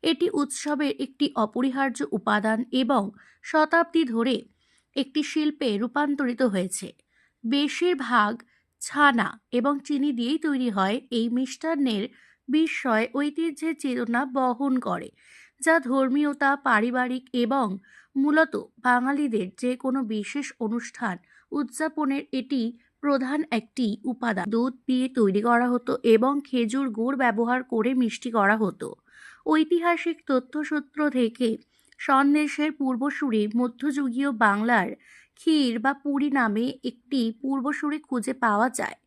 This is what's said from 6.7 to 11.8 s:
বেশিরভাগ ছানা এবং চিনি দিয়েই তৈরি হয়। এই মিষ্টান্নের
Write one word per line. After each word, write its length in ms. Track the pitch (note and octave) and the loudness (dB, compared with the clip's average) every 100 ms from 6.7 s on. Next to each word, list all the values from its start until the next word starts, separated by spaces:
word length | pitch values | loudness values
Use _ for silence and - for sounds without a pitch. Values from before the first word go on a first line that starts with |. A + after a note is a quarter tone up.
| - F#3 - _ _ _ _ | -6 -12 -16 _ _ _ _
বেশিরভাগ 880 | A3+ C#4 D4 - F4 D4+ B3 A#3+ G#3 A3+ - _ _ _ | -2 0 0 0 0 0 2 2 2 0 -10 _ _ _
ছানা 480 | - C#4 C#4+ A#3 G3 - _ | -10 4 4 4 0 -4 _
এবং 220 | A#3+ B3 C#4+ C#4 | 0 0 0 -2
চিনি 240 | D4 C#4+ A#3+ | 0 0 0
দিয়েই 220 | A#3 D#4 | -2 -2
তৈরি 300 | D#4 C#4 B3 | 0 0 0
হয়। 280 | G3+ F#3+ A#3 - | 0 0 0 -2
এই 160 | A#3+ A#3 | -2 0
মিষ্টান্নের 760 | A#3+ C4 - D#4+ E4 | -2 -4 -4 -4 0